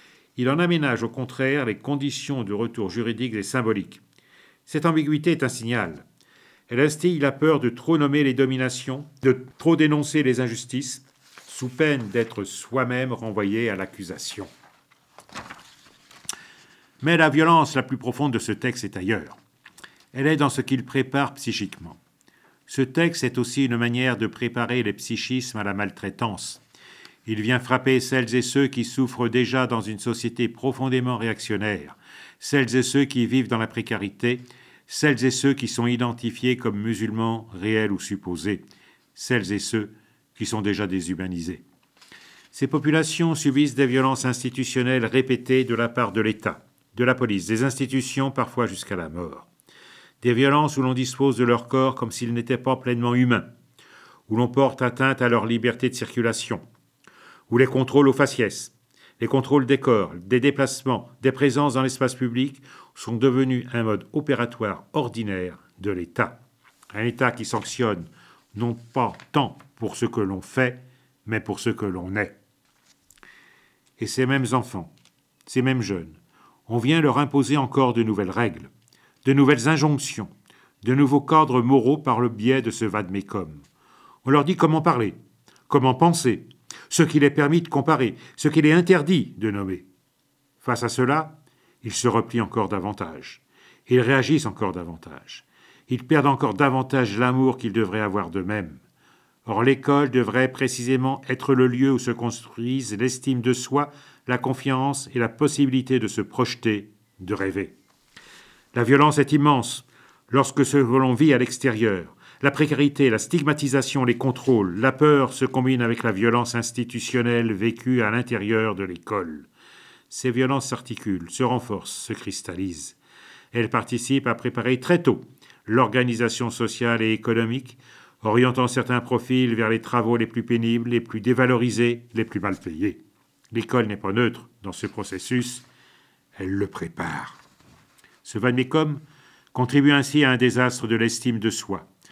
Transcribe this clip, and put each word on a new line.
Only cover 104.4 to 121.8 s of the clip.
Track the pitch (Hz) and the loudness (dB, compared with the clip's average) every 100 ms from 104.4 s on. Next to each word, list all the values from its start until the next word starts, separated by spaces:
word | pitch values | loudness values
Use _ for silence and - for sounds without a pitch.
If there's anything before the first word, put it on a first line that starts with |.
| 131 127 135 131 135 135 - | -2 -4 -2 0 -2 -4 -4
et | 123 | -2
la | 117 | -2
possibilité | - 151 147 135 131 131 127 | 0 0 2 2 2 2 0
de | 107 | 0
se | - | -4
projeter, | 98 - 123 - 113 104 - _ _ - | -6 -2 -2 -2 -2 -2 -6 _ _ -14
de | 92 | -8
rêver. | 98 95 98 92 _ _ _ _ - - - - _ _ | -4 -4 -4 -6 _ _ _ _ -20 -20 -20 -20 _ _
La | 123 | 0
violence | 113 139 151 151 | 4 6 6 4
est | 139 | 2
immense | 147 147 131 - - - _ _ _ - | 4 4 4 0 -8 -14 _ _ _ -2
lorsque | 135 131 - | 0 2 2
ce | 131 143 | 2 4
que | 117 131 | 4 4
l'on | 131 | 2
vit | 120 151 | 4 4
à | 123 | 4
l'extérieur, | 123 - 135 110 113 92 82 _ - - 139 | 2 -2 -2 0 0 0 -6 _ -20 0 0
la | |
précarité, | 143 151 135 147 143 135 | 2 0 2 2 4 4
la | 107 | 2
stigmatisation, | - 170 143 147 139 135 127 139 | 0 0 2 0 0 0 0 0
les | 123 120 | 0 0
contrôles, | 131 123 135 117 92 92 | 0 -2 2 2 2 0
la | 131 | 0
peur | 131 151 143 127 | 4 4 6 2
se | - | -2
combinent | 127 135 127 127 | -2 0 0 2
avec | 117 117 | 0 0
la | 120 | -2
violence | 98 117 117 120 | 0 2 2 0
institutionnelle | 120 113 - 117 117 - 123 120 117 117 | -4 -4 -6 -6 -6 -4 -2 0 0 0
vécue | 95 113 113 127 127 | 0 -2 -2 0 2
à | 107 | 2
l'intérieur | 117 123 113 104 110 110 95 | 0 -2 -4 0 0 0 -4
de | |
l'école. | 92 87 - 104 85 76 - _ - - - _ - | -8 -8 -6 -6 -6 -12 -18 _ -20 -20 -20 _ -18
Ces | - 131 | -6 -2
violences | 120 131 135 - | 0 0 0 -4
s'articulent, | 127 - 107 107 92 82 | -8 -10 -8 -6 -6 -6
se | - | -2
renforcent, | 123 123 - 92 | 0 0 -4 -8